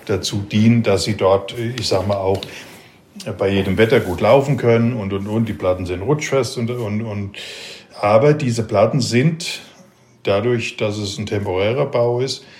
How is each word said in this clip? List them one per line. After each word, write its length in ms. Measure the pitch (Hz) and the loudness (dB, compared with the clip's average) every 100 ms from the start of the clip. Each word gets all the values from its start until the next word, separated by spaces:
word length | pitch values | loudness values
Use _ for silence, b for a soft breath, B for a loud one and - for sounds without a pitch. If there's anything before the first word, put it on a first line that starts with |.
| - | -4
dazu 320 | 92 - 104 | -4 -4 -6
dienen, 460 | 101 107 113 117 | -2 2 4 4
dass 200 | 110 95 | 4 0
sie 140 | 113 101 | 0 0
dort, 380 | 95 98 - 123 | 4 2 0 -8
ich 300 | 117 127 - | -8 -4 -2
sag 200 | 95 95 | -2 -2
mal, 100 | 98 | -2
auch 240 | 95 98 - B B B B B _ - - 95 | 0 -2 -4 B B B B B _ -14 -10 -4
bei 120 | 98 | 0
jedem 280 | 98 95 92 | 0 2 4
Wetter 220 | 113 117 | 4 4
gut 220 | 92 85 | 2 0
laufen 340 | - 139 139 120 | 4 6 4 2
können 380 | 120 117 117 | 4 4 2
und, 180 | 123 98 | 0 -4
und, 160 | 98 104 | -4 -2
und. 220 | 113 110 | -2 -2
Die 40 | |
Platten 320 | 90 92 92 87 | -2 -2 -2 -2
sind 160 | 90 | -4
rutschfest 560 | 110 151 - 135 120 127 | -2 -2 0 -2 -2 -4
und, 120 | 117 | -4
und, 300 | 120 104 104 | -4 -4 -4
und. 300 | 113 101 98 - B B B B B - | -4 -6 -8 -12 B B B B B -2
Aber 340 | 104 110 147 | 4 6 6
diese 300 | 151 123 113 | 4 0 -2
Platten 380 | - 101 113 135 | 0 2 2 2
sind 600 | 110 117 160 - - - B B B B B _ | 0 2 2 0 -6 -10 B B B B B _
dadurch, 540 | - 101 120 120 - - | -2 0 2 0 -2 -4
dass 200 | 107 104 | -4 -4
es 200 | 98 - | -6 -6
ein 80 | 98 | -6
temporärer 600 | 104 98 92 104 135 135 | -4 -2 -2 0 0 -2
Bau 360 | 127 120 123 | 0 0 0
ist, 240 | 135 - B B | -4 -6 B B